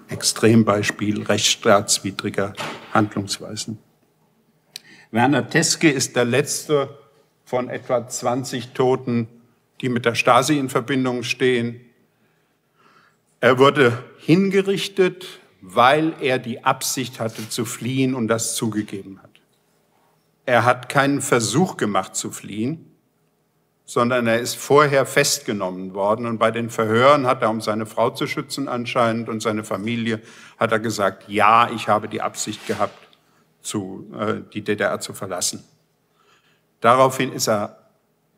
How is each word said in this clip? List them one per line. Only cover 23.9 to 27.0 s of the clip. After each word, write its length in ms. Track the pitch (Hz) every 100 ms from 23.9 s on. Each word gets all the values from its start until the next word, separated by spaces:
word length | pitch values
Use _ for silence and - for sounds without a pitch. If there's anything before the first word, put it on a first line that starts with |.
| 131 120 123 117
er 140 | 113
ist 160 | 117 -
vorher 500 | - 139 147 135 131
festgenommen 880 | - 143 - - 104 95 92 95
worden. 320 | 95 98 110 117
Und 120 | 110
bei 120 | 113
den 200 | 117 117
Verhören 580 | - 110 113